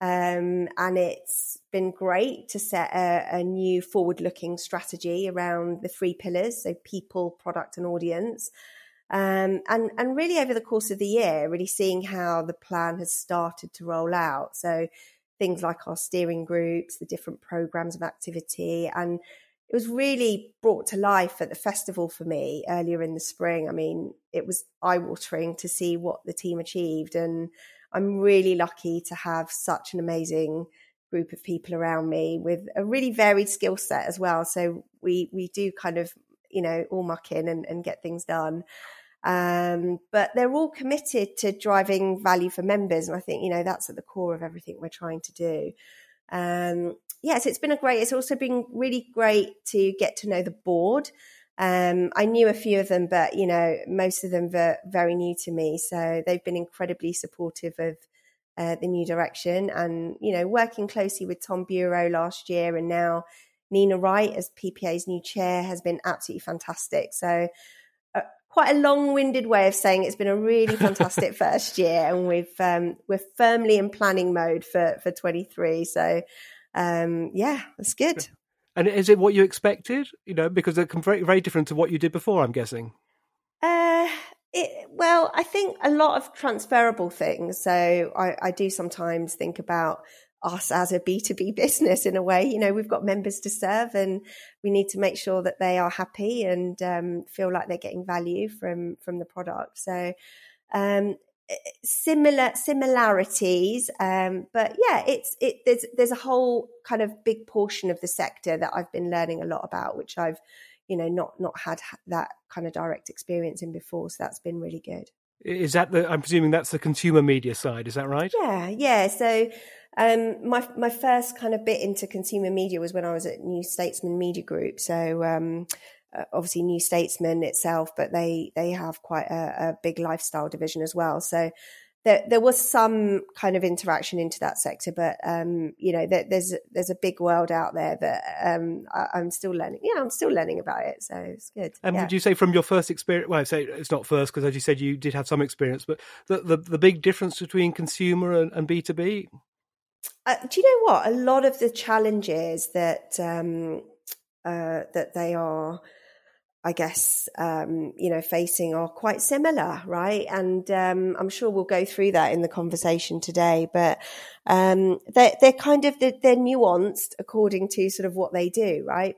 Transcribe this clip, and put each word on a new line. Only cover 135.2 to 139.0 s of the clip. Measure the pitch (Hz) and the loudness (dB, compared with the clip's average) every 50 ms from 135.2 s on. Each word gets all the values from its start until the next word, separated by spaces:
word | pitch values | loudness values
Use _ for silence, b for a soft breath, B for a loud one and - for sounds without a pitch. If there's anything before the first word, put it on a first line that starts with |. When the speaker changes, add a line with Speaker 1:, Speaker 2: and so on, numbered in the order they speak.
| - | -4
Speaker 1:
um, | - 170 170 165 175 175 170 160 151 - _ | -4 -4 -2 -2 -2 -2 -2 -4 -4 -6 _
you | - 185 170 | -2 0 0
know, | 165 160 | 0 0
there, | 180 185 175 - - | 2 0 0 0 0
there's, | 190 190 180 185 180 - - _ | 0 0 0 -2 -6 -8 -10 _
there's | - 180 180 175 | -6 -4 -4 -4
a | 180 | -4
big | - - 185 180 - | -2 -2 -4 -2 0
world | 175 175 170 170 170 170 | 2 2 4 4 2 2
out | 170 165 160 - - | 0 -2 -2 -2 -4
there | 160 156 156 156 - | -4 -2 -2 -2 0
that, | 160 151 123 - - - - - - | 0 -2 -2 -2 -6 -8 -8 -2 -2
um, | 175 170 170 165 170 170 - - - - | -2 0 0 -2 -4 -6 -8 -10 -8 -6
I, | - | -4